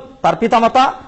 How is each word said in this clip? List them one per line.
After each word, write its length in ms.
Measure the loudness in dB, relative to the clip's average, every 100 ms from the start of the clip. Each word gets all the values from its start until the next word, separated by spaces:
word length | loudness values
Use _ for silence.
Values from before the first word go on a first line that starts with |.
| -6 -6
তার 140 | -4 -2
পিতামাতা, 580 | 0 0 2 2 0 -2